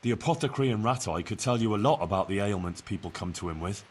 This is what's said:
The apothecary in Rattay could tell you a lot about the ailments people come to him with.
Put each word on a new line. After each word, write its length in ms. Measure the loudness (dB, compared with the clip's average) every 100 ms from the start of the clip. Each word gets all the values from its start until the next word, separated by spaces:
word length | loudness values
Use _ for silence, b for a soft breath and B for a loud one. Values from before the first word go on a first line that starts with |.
The 100 | 0
apothecary 580 | 0 2 2 0 2 2
in 120 | 2
Rattay 440 | 2 0 0 -2 -2
could 120 | -4
tell 220 | 0 2
you 140 | 4
a 20 | 4
lot 240 | 4 4
about 260 | 2 0 2
the 140 | 0
ailments 400 | 0 0 -2 -6
people 300 | -6 -6 -6
come 240 | -6 -6
to 160 | -6 -6
him 100 | -4
with. 240 | -4 -6 -10